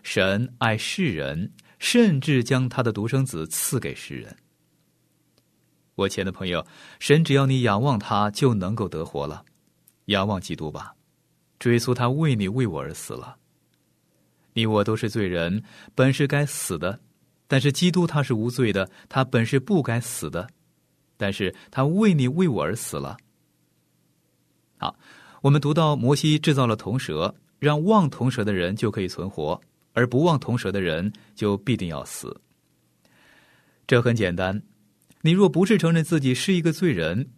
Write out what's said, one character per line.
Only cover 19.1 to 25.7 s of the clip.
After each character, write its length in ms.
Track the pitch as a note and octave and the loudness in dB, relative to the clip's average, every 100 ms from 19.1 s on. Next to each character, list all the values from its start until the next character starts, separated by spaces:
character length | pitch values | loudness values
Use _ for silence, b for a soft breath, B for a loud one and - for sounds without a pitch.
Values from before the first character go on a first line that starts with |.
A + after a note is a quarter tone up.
他 120 | C3+ | -2
本 220 | B2+ A#2+ | 2 2
是 160 | A2+ C#3 | 2 0
不 220 | C3+ F#3+ | 0 0
该 180 | B2+ A#2 | 0 -4
死 300 | - - D#2 | -4 -8 -6
的， 180 | E2+ - _ _ _ _ _ _ - | -6 -8 _ _ _ _ _ _ -6
但 120 | G2+ | -4
是 240 | G2 F#2 - B | -2 -4 -6 B
他 140 | - | -2
为 300 | C#3+ F#3+ A3 | 0 4 4
你 120 | D#3 B2+ | 4 2
为 220 | D#3 F3+ | 2 0
我 140 | G2 | 0
而 120 | D2+ | -2
死 220 | A2+ - D2+ | -4 -6 -8
了。 220 | C#2 - _ _ _ _ _ _ _ _ _ _ _ _ _ _ _ - | -8 -12 _ _ _ _ _ _ _ _ _ _ _ _ _ _ _ -8
好， 200 | - - B B B B | -8 -8 B B B B
我 80 | C#3 | 2
们 100 | D3 | 2
读 140 | C#3+ | 2